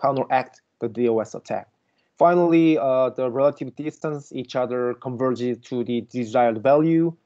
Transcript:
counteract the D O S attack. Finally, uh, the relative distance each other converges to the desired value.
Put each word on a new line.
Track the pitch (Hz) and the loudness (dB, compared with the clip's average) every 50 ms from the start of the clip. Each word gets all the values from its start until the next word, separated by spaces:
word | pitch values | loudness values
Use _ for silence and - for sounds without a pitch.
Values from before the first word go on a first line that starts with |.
counteract | - 139 139 131 - - 131 131 127 - - _ _ _ _ _ | -2 -2 -2 -2 -2 -2 -2 -2 -2 -4 -10 _ _ _ _ _
the | 120 117 | -10 -8
D | 104 117 123 117 | -4 -2 0 0
O | 113 110 | 2 0
S | 104 - - | -2 -4 -8
attack. | 101 - - 110 101 - - _ _ _ _ _ _ _ _ _ _ | -14 -12 -10 -10 -10 -10 -12 _ _ _ _ _ _ _ _ _ _
Finally, | - 170 175 175 175 170 165 165 165 160 156 - | 2 4 4 4 4 4 4 4 4 4 2 2
uh, | - 135 127 131 131 127 | 0 0 2 2 0 0
the | 123 - 131 127 | 0 -2 -4 -4
relative | 113 135 139 147 139 - 147 131 - | 0 2 2 2 0 -2 -8 -12 -12
distance | - 147 151 - _ - 156 151 143 139 - | -10 -10 -10 -10 _ -8 -6 -6 -8 -10 -10
each | - 135 123 - - | -12 -12 -10 -6 -4
other | 131 123 117 123 123 123 123 120 | -4 -4 -2 -2 -4 -2 -4 -4
converges | - - 131 127 113 131 131 123 110 123 123 120 117 - | -6 -8 -10 -6 -2 -2 -2 -2 -2 -2 -4 -4 -6 -8
to | - 131 123 117 | -8 -6 -6 -4
the | 117 120 117 | -2 -4 -4
desired | 107 - - 123 120 107 110 127 123 117 113 110 107 | -6 -6 -8 -8 -6 -2 2 2 2 2 2 0 2
value. | 131 143 151 156 165 165 165 165 170 165 - _ | 4 4 4 4 2 2 2 2 0 -2 -8 _